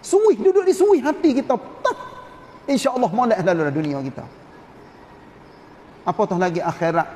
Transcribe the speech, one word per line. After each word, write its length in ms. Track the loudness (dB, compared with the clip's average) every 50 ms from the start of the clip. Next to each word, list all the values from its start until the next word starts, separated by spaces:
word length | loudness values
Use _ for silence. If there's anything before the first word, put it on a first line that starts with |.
Suih, 320 | _ 2 2 4 6 4 4 4
duduk 240 | 4 4 4 4 4
di 80 | 4 2
suih 320 | 4 4 4 4 2 2
hati 320 | -2 -4 0 2 2 2
kita. 240 | 2 0 0 -2 -4 -4 -10 -18 -4 -4
Tak. 120 | -4 -4 -4 -10 -16 -16 -18 -20 -20 -20 -20 -20 -20 -20 -18 -6
InsyaAllah 480 | -2 -2 0 0 -2 0 0 -2 0 0
molek 240 | 0 2 2 2 0 2
lalu 240 | 0 2 2 0 -2
dunia 320 | -2 -2 -4 -4 -4 -4
kita. 240 | -6 -8 -10 -12 -16 -16 -18 -20 -20 -20 -20 -20 -20 -20 -20 -20 -20 -20 -20 -20 -20 -20 -20 -20 -20 -20 -20 -20 -20 -20 -20 -20 -20 -20 -20 -20 -20 -20 -20 -12 -6 -6
Apatah 320 | -2 -2 -2 -2 0 -2
lagi 240 | 0 0 -2 -2 -4
akhirat 400 | -4 -4 -2 -2 -2 0 0 -2 -4 -8